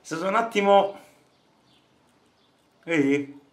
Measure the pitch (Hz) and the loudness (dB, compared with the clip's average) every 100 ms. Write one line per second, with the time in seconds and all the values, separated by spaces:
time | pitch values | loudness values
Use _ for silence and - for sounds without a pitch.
0 | - 160 185 208 226 202 202 202 196 - | -10 -8 -4 -2 -2 -2 4 4 4 -6
1 | - _ _ _ _ _ _ _ _ _ | -20 _ _ _ _ _ _ _ _ _
2 | _ _ _ _ _ _ _ _ - 165 | _ _ _ _ _ _ _ _ -4 0
3 | 139 143 139 - _ | 2 0 -2 -14 _